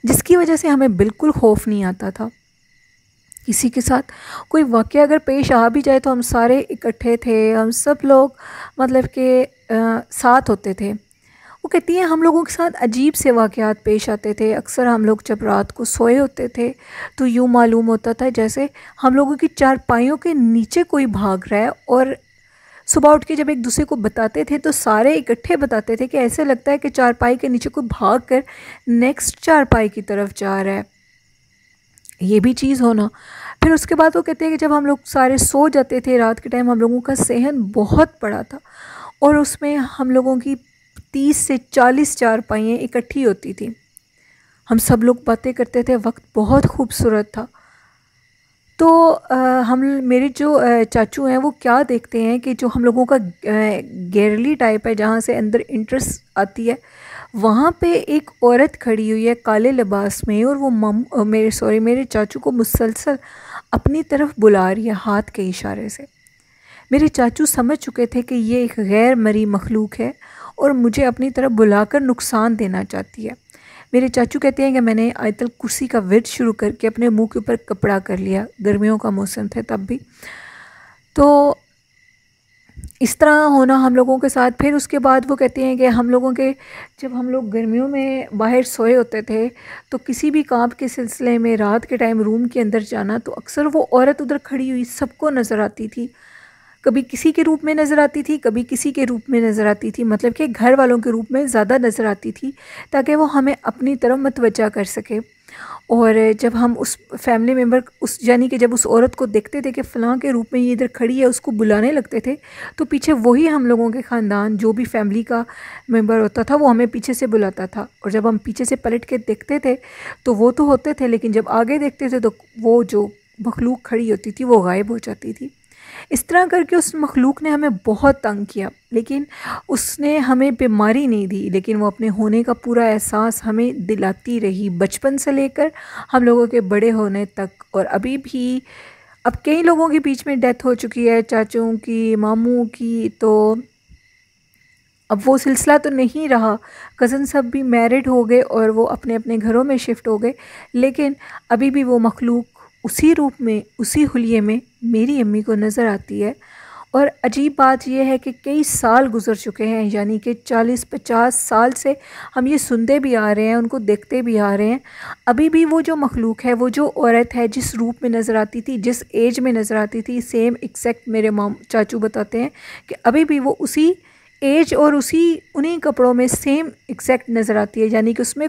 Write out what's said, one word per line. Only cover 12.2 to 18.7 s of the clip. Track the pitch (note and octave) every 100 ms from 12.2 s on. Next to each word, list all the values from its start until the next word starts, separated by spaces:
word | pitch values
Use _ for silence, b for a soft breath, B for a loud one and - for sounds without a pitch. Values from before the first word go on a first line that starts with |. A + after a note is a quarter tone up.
लोगों | E4 D#4+
के | E4
साथ | - E4+ -
अजीब | A#3+ B3 D4
से | - C#4
वाक़यात | A#3 A3 A#3+ G#3+ G#3
पेश | G#3+ G#3+ -
आते | G#3 G#3+
थे। | G#3 A3
अक्सर | - - - B3
हम | A3+
लोग | G#3+ G#3+ -
जब | G#3+
रात | A3 G3+ G3
को | -
सोए | A3+ - A#3 C4
होते | C4+ - A#3+
थे | A#3+ A#3+ C4 B B B -
तो | B3+
यूँ | A#3 B3+
मालूम | A#3+ A#3 A3+ A3+
होता | A3 A#3
था | A3+ C4
जैसे | A#3 A3 C4+ C#4+